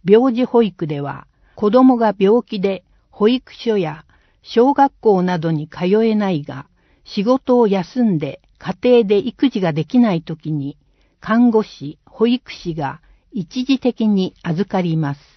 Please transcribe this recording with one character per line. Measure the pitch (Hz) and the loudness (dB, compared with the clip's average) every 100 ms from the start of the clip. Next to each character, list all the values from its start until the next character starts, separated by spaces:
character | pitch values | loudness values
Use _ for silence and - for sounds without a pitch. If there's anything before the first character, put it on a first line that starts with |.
病 | 170 214 262 | 4 4 4
児 | 233 | 0
保 | 254 240 | 0 2
育 | 220 - 160 | 0 -4 -8
で | 147 | -6
は、 | 139 139 - _ _ | -8 -12 -18 _ _
子 | - 208 | -4 0
供 | 240 262 240 | 4 4 2
が | 220 202 | 0 0
病 | 196 240 | 2 2
気 | - 214 | -2 -6
で | 196 190 _ _ _ | -6 -6 _ _ _
保 | - 214 | -2 0
育 | 254 _ | 0 _
所 | - 233 208 | -8 -4 -2
や | 160 156 _ _ _ _ | -4 -8 _ _ _ _
小 | - 226 254 | -4 2 2
学 | 285 277 _ | 4 0 _
校 | 226 190 | 0 2
な | 180 180 | 0 -2
ど | 165 | -2
に | 156 156 | -4 -6
通 | - 180 208 | -6 0 2
え | 226 214 | 2 0
な | 202 | -2
い | 165 | -4
が、 | 143 135 - _ _ _ | -6 -16 -18 _ _ _
仕 | _ - | _ -4
事 | 202 262 - 247 | 0 -2 2 2
を | 226 | 2
休 | 190 165 254 | 0 -4 -2
ん | 233 165 | 0 0
で | 147 - _ _ | -4 -12 _ _
家 | 165 190 | -12 -4
庭 | 247 240 | 2 4
で | 202 208 | 4 0
育 | 240 - 277 | -2 -2 -2
児 | 208 | 0
が | 180 | -2
で | 156 | -2
き | 156 247 | -2 0
な | 240 | 2
い | 170 | 0
と | 165 | -6
き | 160 151 | -12 -8
に、 | 151 139 143 _ _ _ _ | -8 -8 -12 _ _ _ _
看 | - 226 240 | -2 2 4
護 | 220 | 2
師、 | 208 - 139 - | -2 -12 -16 -16
保 | _ - 233 | _ -2 0
育 | 247 - | 0 -6
士 | - 180 | -12 -10
が | 160 139 139 _ _ _ | -6 -8 -10 _ _ _
一 | 254 165 254 | -10 -8 -8
時 | 254 269 | -2 0
的 | 254 - 220 | -2 -2 0
に | 202 185 _ | 0 -2 _
預 | - 165 202 | -6 -4 -4
か | 190 | -4
り | 175 160 | -2 -2
ま | 147 | -4
す。 | 143 _ | -6 _